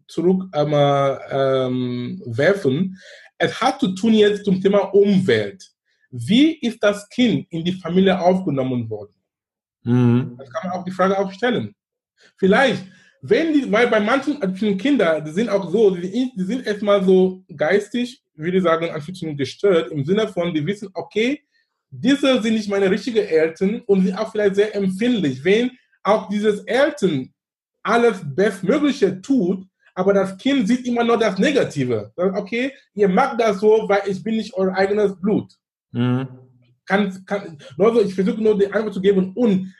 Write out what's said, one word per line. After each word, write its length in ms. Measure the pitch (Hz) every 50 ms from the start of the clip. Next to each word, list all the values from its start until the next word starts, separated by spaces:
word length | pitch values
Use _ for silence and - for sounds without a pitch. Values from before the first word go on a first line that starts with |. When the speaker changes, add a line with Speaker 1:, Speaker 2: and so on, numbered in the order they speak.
| _ _
Speaker 1:
zurück, 360 | - - 160 180 190 185 - - -
ähm, 200 | 147 147 147 147 147 143 143 139 139 139 139 135 - - -
ähm, 920 | 139 135 135 135 135 131 131 127 127 127 123 123 123 123 123 123 123 - -
werfen. 760 | 123 113 113 143 180 202 196 - 139 127 151 190 190 185 - - - - - - - _ -
Es 220 | 170 156 - -
hat 200 | 226 254 - -
zu 160 | - 180 185
tun 180 | - - 226 220
jetzt 320 | 214 208 208 202 - -
zum 160 | 202 185 185
Thema 320 | - - 208 202 185 - -
Umwelt. 760 | 202 202 208 202 185 185 - 120 107 104 101 98 - - - _ _ _ _ _ _ _ _
Wie 440 | 127 123 117 127 208 247 294 320 320
ist 280 | - - 233 220 -
das 280 | - 208 202 196 - -
Kind 380 | - - 247 233 170 139 - _
in 160 | - 170 160
die 80 | 175 185
Familie 460 | 185 - 165 170 185 190 190 180 180
aufgenommen 680 | 170 180 185 185 185 170 139 135 127 131 127 123 117 110
worden? 240 | 107 104 101 - _ _ _ _ _ _ _ _ _ _ _ _ _ _ -
Speaker 2:
Mhm. 520 | 117 120 123 123 120 120 123 135 - - -
Speaker 1:
Das 120 | - -
kann 180 | - - - 185
man 100 | 180 180
auch 60 | 180
die 60 | 185
Frage 280 | - - 185 190 196 196
auch 120 | 202 190 190
stellen. 420 | - 240 247 233 156 113 107 - _ _ _ _ _ _ _ _ _ _ _ _ -
Vielleicht, 480 | - 185 202 233 277 254 202 - - - - - _ _ _ _
wenn 300 | - 127 196 262 330 330 302
die, 160 | 294 254 196
weil 180 | 190 220 247 233
bei 120 | 226 214
manchen, 420 | 208 214 254 277 269 302 285 -
äh, 340 | - 190 185 190 220 214 196 190
Kindern, 480 | 202 269 294 240 190 165 160 151 147
die 60 | 156
sind 180 | 156 185 240 226
auch 200 | 202 196 190 160
so, 200 | 165 220 226 196
die, 420 | 185 170 175 185 190 240 262 254 -
die 100 | 190 185
sind 220 | 180 233 262 -
erstmal 380 | 226 208 202 214 202 202 202 190
so 400 | 190 185 185 185 185 185 - - - 165
geistig, 720 | 139 151 156 185 208 208 - - 240 247 240 - _ _ _ _
würde 220 | 156 151 175 185 190
ich 60 | 185
sagen, 260 | 165 160 165 165 165
ein 140 | - 160 147
bisschen 300 | 180 185 - 160 156 151
gestört, 560 | 143 139 - - - - 202 185 165 170 175
im 140 | 165 147 135
Sinne 240 | 151 190 214 220 202
von, 240 | - 180 170 175 160
die 120 | 156 147
wissen, 240 | 165 208 208 214 190 -
okay, 480 | 175 160 - - 208 226 247 285 - _ _ _ _ _ _ _ _ _ _
diese 520 | 139 123 131 247 285 277 - 269 262 233
sind 140 | 202 226 220
nicht 140 | 226 202 190
meine 220 | 196 196 202 185
richtigen 340 | 196 226 - 269 226 226 -
Eltern 560 | - 160 156 156 160 160 - 190 196 226 240 -
und 180 | - 196 190 185
sind 140 | 214 185 220
auch 140 | 220 190
vielleicht 240 | - 208 208 202 190
sehr 200 | 196 208 214 214
empfindlich, 680 | 208 196 190 185 185 226 247 247 214 160 143 127 127 139
wenn 260 | 180 202 226 247 254 - _ _ _ _ _ -
auch 240 | 185 208 208 190 185
dieses 320 | 202 208 208 220 202 - -
Eltern 680 | - 208 254 285 311 302 - 208 180 156 131 127 - _ _ _ _ _ _ _ _ _ _
alles 360 | - 180 214 233 240 233 202 185 160
Bestmögliche 960 | 143 131 151 196 220 190 - - 175 262 302 294 285 - - 208 180 185 -
tut, 440 | - - 277 254 185 170 196 190 - _ _ _ _ _ -
aber 180 | 180 185 196 202
das 240 | 196 190 190 - -
Kind 300 | - 262 277 269 214 190
sieht 180 | 247 254 254
immer 200 | 247 240 233 233
nur 120 | 233 233 220
das 200 | 226 208 185 185
Negative. 720 | 214 302 285 240 160 139 - 139 131 123 120 107 104 - -
Sagt, 220 | - 175 196 190 208
okay, 360 | 190 - 233 233 254 277 - - _ _ -
ihr 140 | 196 208 190
macht 320 | 180 220 269 262 240 226
das 220 | 226 220 202 196
so, 240 | 214 214 214 220 - 185
weil 140 | 202 202 202 208
ich 140 | 190 190
bin 140 | - 220 220
nicht 180 | 220 202 - -
euer 200 | 185 190 190 190
eigenes 460 | 196 196 196 208 208 208 196 190 -
Blut. 340 | 170 220 202 135 113 - _ _ _ _ _ _ _ _ -
Speaker 2:
Mhm. 340 | 120 120 123 123 127 131 127 - - - _ _ _ _ _ _ _ _
Speaker 1:
Kann, 400 | - 190 202 208 190 185 - -
kann, 320 | - 202 196 190 165 160 143 - - - 156
nur 160 | 190 226 226
so, 80 | 240
ich 120 | 202 185 -
versuche 280 | 190 185 208 - 220 220
nur 140 | 214 214 196
die 140 | 196 196
Antwort 220 | - 208 220 214 190
zu 80 | 185
geben. 300 | 185 196 202 185 185 - -
Und 400 | 240 247 220 196 190 185 - - _